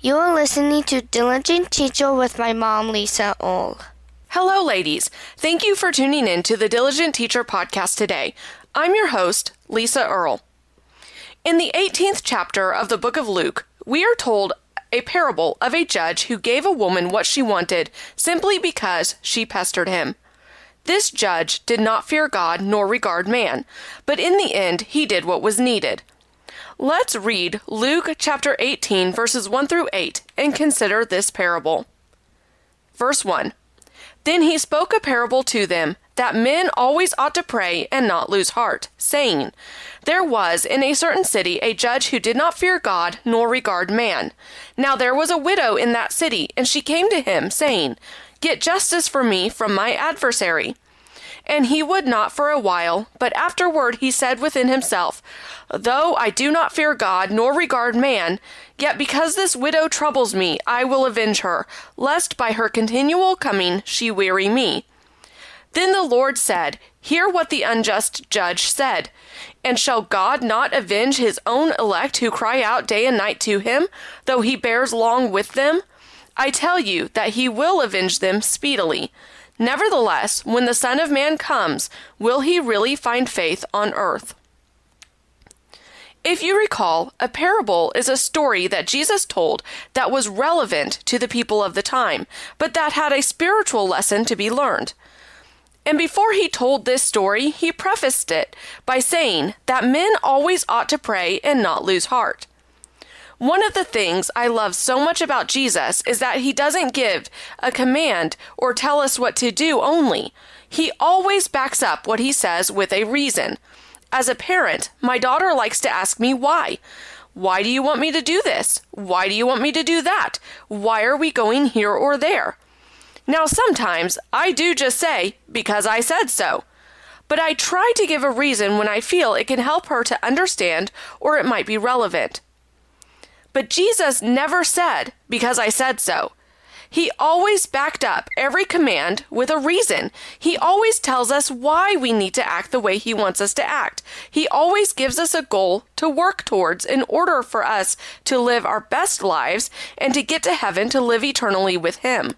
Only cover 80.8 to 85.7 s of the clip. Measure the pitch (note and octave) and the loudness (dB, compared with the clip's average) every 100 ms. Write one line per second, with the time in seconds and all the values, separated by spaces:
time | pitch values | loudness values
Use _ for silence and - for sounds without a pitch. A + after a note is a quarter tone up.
80.8 | B3 C4 D#4+ C#4 D4 D#4 - C4+ F3 C#3 | 0 0 2 2 2 -2 -2 0 0 -2
81.8 | - - - _ A3 C4 C#4 F4 B3+ G#3 | -6 -12 -20 _ 0 2 2 0 2 0
82.8 | A#3 C#4 B3 A#3+ B3+ - E3+ E3+ - G3+ | 0 0 -2 0 -2 -2 -2 -4 -4 -2
83.8 | G#3 - F#3+ D3+ - - _ _ _ _ | -2 0 -2 -2 -8 -20 _ _ _ _
84.8 | _ _ - _ _ _ _ - _ | _ _ -20 _ _ _ _ -20 _